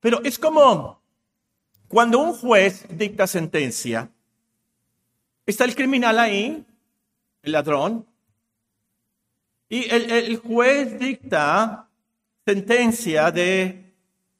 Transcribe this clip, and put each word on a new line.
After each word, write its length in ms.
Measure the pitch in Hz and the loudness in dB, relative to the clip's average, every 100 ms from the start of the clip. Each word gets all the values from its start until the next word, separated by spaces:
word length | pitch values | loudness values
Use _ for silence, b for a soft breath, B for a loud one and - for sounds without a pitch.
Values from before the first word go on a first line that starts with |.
Pero 200 | 226 233 | 0 0
es 160 | 247 - | -2 -2
como 600 | 311 311 269 180 127 - _ _ _ _ _ _ _ _ _ | 0 6 6 4 -4 -16 _ _ _ _ _ _ _ _ _
cuando 340 | 208 233 240 | 2 4 2
un 120 | 320 | 0
juez 540 | 330 240 214 190 190 - | -2 2 4 4 -2 -16
dicta 380 | 165 208 202 185 | -6 -6 -2 -2
sentencia, 800 | 185 160 156 135 - 123 113 117 _ _ _ _ _ _ _ _ _ _ _ _ _ | -2 -4 -4 -4 -6 -6 -6 -8 _ _ _ _ _ _ _ _ _ _ _ _ _
está 220 | - 202 247 | -8 -2 -2
el 80 | |
criminal 440 | 247 262 269 240 220 | 0 -2 0 2 2
ahí, 460 | 233 202 220 320 - _ _ _ _ _ _ _ | 2 0 -4 -8 -16 _ _ _ _ _ _ _
el 100 | 147 | -4
ladrón, 540 | 156 156 147 160 220 - _ _ _ _ _ _ _ _ _ _ _ _ _ _ _ _ | -2 0 -2 -2 -4 -12 _ _ _ _ _ _ _ _ _ _ _ _ _ _ _ _
y 220 | 226 233 | -8 -2
el, 200 | 233 233 | -2 0
el 260 | 233 233 226 | -2 -2 -6
juez 600 | 233 226 247 277 262 - | -4 2 2 2 -2 -6
dicta 880 | 254 269 - 165 147 175 220 214 - _ _ _ _ _ - | -6 -6 -4 -2 2 0 0 -6 -20 _ _ _ _ _ -2
sentencia 840 | 202 196 240 240 226 190 156 156 | -2 2 2 2 -2 -2 2 2
de 600 | 170 180 190 185 185 - _ _ _ _ | 2 0 0 -2 -8 -20 _ _ _ _